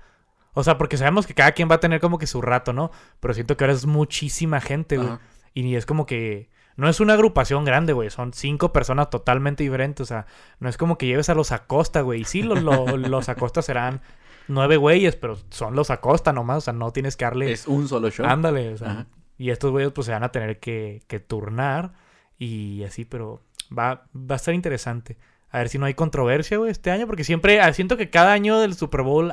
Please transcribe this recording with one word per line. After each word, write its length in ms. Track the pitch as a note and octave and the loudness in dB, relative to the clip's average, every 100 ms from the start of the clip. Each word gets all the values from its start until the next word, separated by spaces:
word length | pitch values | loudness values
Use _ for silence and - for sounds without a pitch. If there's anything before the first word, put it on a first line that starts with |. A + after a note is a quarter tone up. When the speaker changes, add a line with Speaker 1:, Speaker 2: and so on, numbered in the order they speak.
| - _ _ _ _ | -18 _ _ _ _
Speaker 1:
O 80 | C#3+ | -2
sea, 160 | D3+ D3+ | 2 2
porque 180 | D3+ C3+ | 2 0
sabemos 300 | C#3 G3 - | 2 2 0
que 80 | |
cada 160 | - C#3+ | 4 4
quien 160 | E3 E3 | 4 2
va 60 | |
a 60 | E3 | 4
tener 200 | E3 D#3+ | 2 2
como 180 | F3 E3+ | 0 0
que 100 | D#3 | -4
su 120 | B2 | -4
rato, 320 | A#2 B2 - | 0 0 0
¿no? 200 | B2 E3 - - _ | -4 -4 -8 -20 _
Pero 160 | B2 | -6
siento 220 | A2+ A#2 C#3+ | -4 -2 0
que 80 | |
ahora 100 | C#3 | 2
es 100 | C3+ | 2
muchísima 760 | C#3 D3+ D3+ - D3 - D#3+ C#3+ | 0 0 0 -4 -6 -4 -2 -2
gente, 360 | - C#3+ D3+ C3+ | -2 -4 -2 -2
güey. 120 | B2 | -2
Speaker 2:
Ajá. 120 | A#2+ - - _ | -6 -14 -20 _
Speaker 1:
Y 220 | C3 B2 | -6 -2
es 100 | B2 | -2
como 220 | A2 D#3 C#3+ | -2 -2 -2
que 420 | A#2+ A2+ G2+ A2+ _ _ - | -4 -4 -6 -12 _ _ 0
no 120 | D3 | 2
es 120 | D#3+ | 4
una 120 | G#3+ | 6
agrupación 500 | G#3+ A3 C#3+ B2 C#3 D3 | 6 6 4 2 0 2
grande, 260 | C3+ D#3+ | 2 2
güey. 160 | B2+ G#2+ | 0 -2
Son 220 | - B2 | -6 -10
cinco 400 | - C#3 D3 - | -6 -4 0 2
personas 380 | C#3+ B2 C3+ D3 | 2 0 0 0
totalmente 540 | A#2+ - C3 C#3+ C#3+ | -2 0 0 0 -2
diferentes. 380 | C#3+ C3 C#3 C#3 | -2 -2 -2 -4
O 20 | B2 | -8
sea, 200 | A2+ - - - - | -8 -10 -18 -20 -10
no 80 | B2+ | -6
es 80 | A#2 | -2
como 180 | E3 E3 | 0 0
que 80 | B2+ | 0
lleves 220 | C3 D3+ | 0 2
a 60 | |
los 180 | D#3 D3 | 2 0
Acosta, 480 | A2+ - C#3 D#3 D3+ | -2 -2 0 0 0
güey. 180 | B2+ A#2 | -2 -2
Y 20 | |
sí, 180 | A2 F#3+ | -4 -2
los, 200 | A3+ F#3+ | 0 0
lo-, 240 | D#3+ C3+ B2+ | 2 2 2
Speaker 2:
<laughs> 100 | C3+ | -2
Speaker 1:
los 320 | B2+ C3 B2+ | 0 -2 -2
Acosta 320 | - A#2+ E3 | -4 -2 -2
serán 400 | D3 B2 B2 C3+ - - - - - | -2 -2 -2 -6 -12 -20 -20 -18 -4
nueve 280 | C3+ C#3 D#3 | 2 4 6
güeyes, 360 | D3 F3+ F#3 - | 6 6 4 0
pero 200 | A#2 G#2 - | -6 -10 -12
son 240 | - A2+ | -10 -4
los 160 | C3+ D3 | -2 0
Acosta 420 | B2 B2 E3 D#3+ | 0 2 2 2
nomás. 260 | C3 A#2 D3 | 0 -2 -2
O 20 | |
sea, 100 | C#3 | -4
no 180 | A#2 A#2 | -6 -4
tienes 260 | C3+ C3+ - | -4 -4 -4
que 80 | A#2+ | -4
darle 260 | B2 C3+ | -2 -2
Speaker 2:
Es 140 | A2 D3+ | -4 -2
un 200 | C#3+ C#3 | -2 0
solo 200 | B2 A2+ | 0 -2
show. 140 | - | 0
Speaker 1:
Ándale, 480 | A2+ C3+ D#3+ C#3 A#2 | 0 2 2 0 -4
o 60 | G#2+ | -8
sea, 120 | A2+ | -8
Speaker 2:
Ajá. 160 | G#2 - _ _ - | -8 -10 _ _ -8
Speaker 1:
y 140 | B2 | -4
estos 200 | A#2 C#3 | -2 0
güeyes, 200 | C3+ C#3 | 0 -2
pues, 140 | C#3 A#2 | -2 -4
se 60 | |
van 120 | A2 | -4
a 80 | A#2+ | -4
tener 260 | B2 A2 G#2+ | -4 -6 -8
que, 440 | A#2+ A2+ G#2+ G#2 - | -8 -8 -8 -12 -12
que 140 | G#2 | -12
turnar 720 | - A2 G#2 A2+ C#3 C#3+ F3+ - _ _ _ - | -8 -8 -6 -4 -2 -4 -6 -12 _ _ _ -12
y 440 | A#2+ A2 G#2 G2+ | -10 -8 -8 -10
así, 200 | G2 - | -12 -12
pero 380 | A2+ B2 A2 A2+ _ - - A#2+ | -12 -12 -12 -16 _ -18 -10 -4
va, 300 | A#2+ C3 _ | -2 -4 _
va 200 | C3 C3 | -14 -6
a 20 | C3+ | -4
estar 180 | - | -2
interesante. 640 | F3 F3 B2+ B2 A#2+ - - _ _ _ | -2 -2 -4 -6 -8 -10 -18 _ _ _
A 100 | A#2+ | -4
ver 100 | A#2+ | -4
si 80 | C3+ | -2
no 80 | C#3 | -2
hay 80 | |
controversia, 640 | C3+ D#3+ D3 B2 D3 D#3 G#3+ | 0 0 2 2 2 0 0
güey, 120 | A3+ | 0
este 200 | G3 F3+ | -2 -2
año, 160 | F#3+ A3+ | -2 -2
porque 180 | F#3 | -4
siempre, 360 | D3 E3 G3 G#3 | -2 2 4 6
ah, 100 | E3+ | 6
siento 240 | E3+ F#3 A#3+ | 4 0 -2
que 140 | F3+ | 2
cada 220 | E3+ F#3 | 6 8
año 240 | G#3 G#3 A3 | 6 4 4
del 160 | G#3 | 2
Super 260 | F3 D3 C3+ | 0 -4 -2
Bowl 300 | C3 D3+ E3+ | 2 2 0